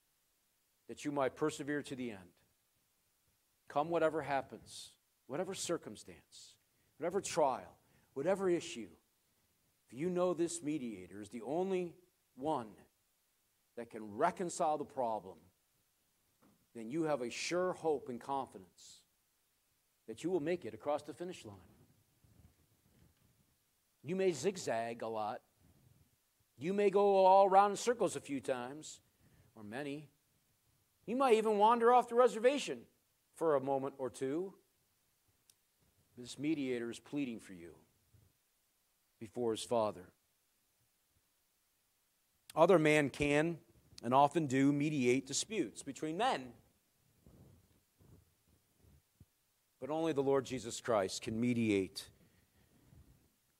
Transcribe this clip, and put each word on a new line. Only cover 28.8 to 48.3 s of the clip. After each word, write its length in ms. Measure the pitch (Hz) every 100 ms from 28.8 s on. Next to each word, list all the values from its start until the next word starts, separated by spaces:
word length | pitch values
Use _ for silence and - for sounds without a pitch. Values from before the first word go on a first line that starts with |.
| 151 - _ _ _ _ _ 110
or 80 |
many. 440 | 104 120 147 147 147 _ _ _ _ _ _ _ _ _ -
You 80 | 247
might 200 | 269 220
even 200 | 220 208
wander 340 | 214 240 233
off 160 | 247 233
the 80 | 233
reservation 680 | 254 208 247 285 - 120 110 _ _ _ _
for 220 | - 165 139
a 40 |
moment 360 | 135 135 135 -
or 140 | 127
two. 420 | - 135 156 190 - _ _ _ _ _ _ _ _ _ _ _ _ _ _ _ -
This 200 | 120 -
mediator 520 | 147 151 131 120 117
is 80 | 110
pleading 400 | - 147 131 110
for 140 | -
you 220 | 90 85 - _ _ _ _ _ _ _ _ _ _ _ _ _ -
before 320 | 110 123 120
his 120 | 107
Father. 420 | - 117 107 87 92 _ _ _ _ _ _ _ _ _ _ _ _ _ _ _ _ _ _ _ _ _ _ _ _ 156
Other 240 | 175 175
men 300 | 156 151 143
can 480 | - 147 147 170 165 _ _ _ -
and 100 | 117
often 320 | 131 143 175 147
do 260 | 131 139
mediate 540 | 143 151 151 123 131 -
disputes 560 | 135 - 214 113 -
between 340 | - 127 156 170
men. 380 | 254 165 127 117 _ _ _ _ _ _ - - - - _ _ _ _ - - _